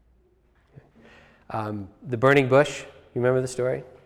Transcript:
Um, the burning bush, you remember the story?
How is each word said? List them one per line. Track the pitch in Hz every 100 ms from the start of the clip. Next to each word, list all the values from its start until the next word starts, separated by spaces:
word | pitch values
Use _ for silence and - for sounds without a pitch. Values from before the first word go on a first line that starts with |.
| _ _ _ _ _ _ _ - - _ - - _ _ -
Um, | 113 107 107 98 _
the | 175 117
burning | 131 139 131
bush, | 131 147 - - - _
you | 123
remember | 123 127
the | 131
story? | - 127 135 - -